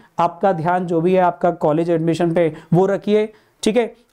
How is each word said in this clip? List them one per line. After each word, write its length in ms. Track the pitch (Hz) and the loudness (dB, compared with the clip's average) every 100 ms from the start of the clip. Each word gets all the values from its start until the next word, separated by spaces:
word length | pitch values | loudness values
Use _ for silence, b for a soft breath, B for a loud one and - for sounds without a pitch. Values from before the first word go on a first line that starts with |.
| B - | B -4
आपका 340 | 170 175 196 | -4 0 -2
ध्यान 340 | 175 160 180 175 | 0 -2 -2 -2
जो 140 | 165 | -2
भी 140 | 175 | 2
है 60 | 185 | 2
आपका 280 | 180 175 175 | 0 0 -2
कॉलेज 380 | 165 156 156 170 | 0 0 0 0
एडमिशन 420 | 170 165 160 170 | 0 0 0 0
पे 180 | 170 165 156 B | 0 0 -2 B
वो 100 | 175 190 | 2 2
रखिए, 460 | 190 - 214 214 b b b | 0 0 -2 -2 b b b
ठीक 140 | 208 226 | 0 0
है? 180 | 220 - _ | -2 -8 _